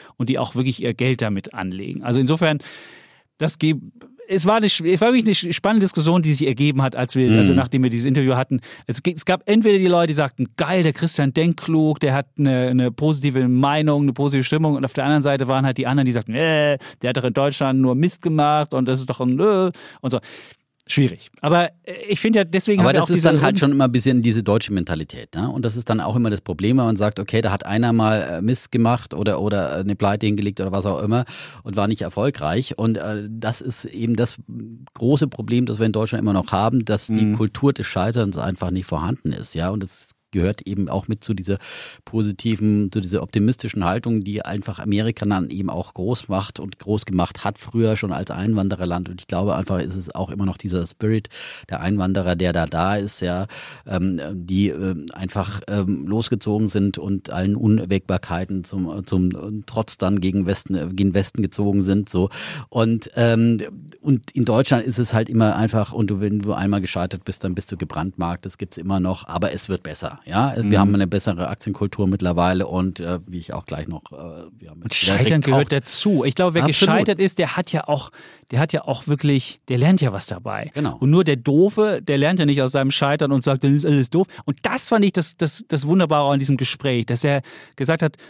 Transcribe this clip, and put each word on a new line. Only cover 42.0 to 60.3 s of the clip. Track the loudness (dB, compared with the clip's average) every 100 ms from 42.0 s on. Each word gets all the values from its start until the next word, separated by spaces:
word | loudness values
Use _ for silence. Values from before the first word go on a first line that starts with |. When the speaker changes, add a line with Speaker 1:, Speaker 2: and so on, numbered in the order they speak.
| -6
Speaker 2:
positiven, | -2 -2 -2 -4 0 2 2 0
zu | -2
dieser | -2 -4
optimistischen | -2 2 2 0 -4 -2 0
Haltung, | 0 0 -2
die | -2 -6
einfach | -6 -8 -8 -8
Amerika | -2 0 0 -2 -2
dann | 0 -2
eben | -6 -6
auch | -6 -8
groß | -6 -4 -4 -2
macht | -4 -4 -10
und | -14 -10
groß | -4 -2 0
gemacht | -2 -2 -4
hat, | -6 -6
früher | -4 0 0 0
schon | -2
als | -6 -6
Einwandererland. | -4 -2 0 -2 -2 -4 -4 -6
Und | -12
ich | -6
glaube | -4 -2 -2
einfach, | -2 -4
es | -4 -8
ist | -10 -8
auch | -8
immer | -4 -4
noch | -4
dieser | -4 -4 -4
Spirit | -4 0 0 -2 -14 -16 -16 -10
der | -6
Einwanderer, | -2 0 0 0 0 0
der | 2
da, | 0 0
da | 0 0 0
ist, | -2 -4
ja, | -4 -4 -6 -10 -18 -18 -6
ähm, | -2 -2 -2 -6
die, | -10 -2 0 2
ähm, | 0 -4 -4 -10
einfach, | -10 -6 -4 -4 -8 -4
ähm, | -2 0 -2 -2
losgezogen | -2 -2 -2 -2 0 0
sind | 0 0 -2
und | -4 -4 -4
allen | -2 0 2
Unwägbarkeiten | 4 2 2 -2 0 -4 -2 -6 -4 -8
zum, | -6 -6 -6 -6 -2
zum, | 2 2 -2 -8 -10 -6
trotz | -4 -4 -2
dann | 0 0
gegen | 0